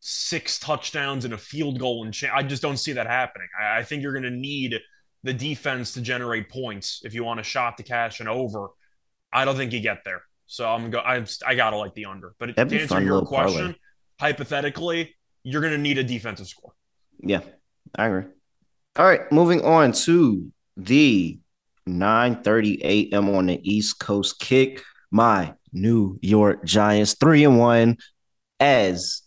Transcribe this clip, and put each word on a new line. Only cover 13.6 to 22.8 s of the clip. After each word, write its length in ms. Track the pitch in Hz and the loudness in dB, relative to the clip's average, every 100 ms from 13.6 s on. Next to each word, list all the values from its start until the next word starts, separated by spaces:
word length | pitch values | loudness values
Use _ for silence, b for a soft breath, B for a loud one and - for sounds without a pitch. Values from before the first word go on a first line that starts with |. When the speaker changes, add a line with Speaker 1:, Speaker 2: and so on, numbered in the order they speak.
| 80 - _ _ _ _ | -4 -8 _ _ _ _
Speaker 1:
hypothetically, 960 | 143 147 143 143 143 139 170 170 160 _ _ _ | -4 -4 -6 -6 -6 -6 -6 -4 -6 _ _ _
you're 180 | 127 147 | -8 -4
gonna 160 | 160 151 | -2 -2
need 180 | 143 135 | -2 -2
a 80 | |
defensive 420 | 127 120 110 95 95 | -2 -4 -8 -12 -14
score. 260 | - - _ _ _ _ _ | -20 -20 _ _ _ _ _
Speaker 2:
Yeah, 200 | 95 95 - _ _ _ _ - | -4 -2 -4 _ _ _ _ -4
I 100 | 110 | -2
agree. 180 | 95 107 _ _ _ _ _ _ - | -2 -4 _ _ _ _ _ _ 4
All 100 | 185 | 6
right, 240 | 180 - | 6 4
moving 320 | 147 170 170 | 4 6 4
on 280 | - 165 139 | 4 6 6
to 600 | 107 - 170 147 101 - - _ - | 2 2 4 4 2 -4 -16 _ -16
the 640 | 95 135 147 104 82 - _ _ _ _ - | 2 4 6 4 0 -6 _ _ _ _ -6
nine 560 | 87 98 113 123 120 | -2 2 4 2 0
thirty 380 | 104 110 107 98 | 2 2 2 0